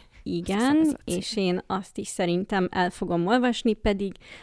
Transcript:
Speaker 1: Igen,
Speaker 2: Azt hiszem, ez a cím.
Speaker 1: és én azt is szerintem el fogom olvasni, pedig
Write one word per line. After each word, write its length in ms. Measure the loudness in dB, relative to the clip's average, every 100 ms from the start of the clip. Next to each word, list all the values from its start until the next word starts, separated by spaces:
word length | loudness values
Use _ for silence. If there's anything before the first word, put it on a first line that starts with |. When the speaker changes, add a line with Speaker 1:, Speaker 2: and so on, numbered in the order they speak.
| -18 -16
Speaker 1:
Igen, 360 | -6 -6 -2 0
Speaker 2:
Azt 80 | 4
hiszem, 140 | 4
ez 120 | 4
a 100 | 0
cím. 140 | -4 -6
Speaker 1:
és 180 | -4 -2
én 260 | 0 0 -2
azt 320 | -6 -6 -10
is 100 | -10
szerintem 600 | -2 0 0 0 0 0
el 200 | 0 -2
fogom 360 | -2 -2 0 2
olvasni, 460 | 2 2 2 0
pedig 400 | 0 0 0 -2 -8 -18 -20